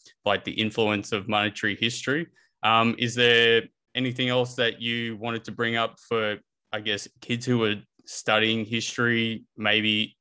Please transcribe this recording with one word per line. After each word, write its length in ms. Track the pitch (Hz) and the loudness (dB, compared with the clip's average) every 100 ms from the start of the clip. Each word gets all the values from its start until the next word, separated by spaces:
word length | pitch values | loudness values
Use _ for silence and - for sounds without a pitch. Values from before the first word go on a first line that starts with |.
| - _ 104 | -20 _ 0
like, 180 | 98 | 0
the 80 | - | -2
influence 600 | - 110 117 107 104 - | -4 -2 0 0 0 -2
of 140 | 104 95 | -4 0
monetary 480 | 104 104 - 107 | 0 0 -2 -4
history. 520 | 95 117 123 - 147 - _ _ _ | -2 -2 -2 -2 -2 -4 _ _ _
Um, 320 | 110 113 117 113 | 4 4 4 2
is 160 | 120 | -2
there 480 | 120 120 117 117 113 90 _ _ | 2 4 6 6 4 2 _ _
anything 340 | 127 127 123 127 | -4 -4 -2 0
else 260 | 127 123 127 | 0 0 0
that 240 | 117 - | -2 -2
you 360 | 117 117 117 107 | -4 -4 -4 -6
wanted 280 | 117 113 | -6 -6
to 80 | 117 | -8
bring 240 | 110 117 117 | -4 -2 0
up 220 | 113 - - | -2 -6 -4
for, 300 | 113 107 104 _ _ _ | -2 -2 -4 _ _ _
I 100 | 110 | -8
guess, 280 | 107 101 - - | -4 -4 -6 -14
kids 240 | - 120 127 | -6 -4 0
who 180 | 120 | 0
are 120 | 110 104 - _ | 0 -2 -8 _
studying 600 | - - - 107 110 113 107 | -16 -8 0 2 2 0 -2
history, 800 | 113 - - 117 117 113 110 - - | -4 -4 -2 0 2 -2 -4 -12 -6
maybe 600 | 107 110 107 107 110 _ | 0 2 2 0 -2 _